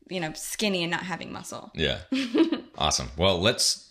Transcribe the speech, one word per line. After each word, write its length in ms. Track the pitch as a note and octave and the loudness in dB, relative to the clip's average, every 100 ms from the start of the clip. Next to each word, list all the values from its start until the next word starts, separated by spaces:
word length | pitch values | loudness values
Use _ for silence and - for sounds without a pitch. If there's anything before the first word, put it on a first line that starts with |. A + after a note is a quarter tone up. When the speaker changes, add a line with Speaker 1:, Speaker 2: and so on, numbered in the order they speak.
| - | -8
Speaker 1:
you 100 | F#3 | -6
know, 140 | D#3 | -6
skinny 500 | - - - G#3+ F#3 | -6 -8 -2 0 0
and 80 | E3+ | 0
not 120 | E3+ | -2
having 280 | F3+ E3 - | -4 -8 -8
muscle. 400 | - - A#2+ - | -12 -12 -12 -10
Speaker 2:
Yeah. 260 | - D2 B1+ - | -2 0 0 -4
Speaker 1:
<laughs> 480 | C4 A#3+ C4 E4 - - | -4 2 4 4 0 -6
Speaker 2:
Awesome. 340 | - - - B1+ D#2+ | -2 0 0 -2 2
Well, 220 | F#2+ F2 | 4 4
let's 480 | G#2 - - - | 4 4 0 -2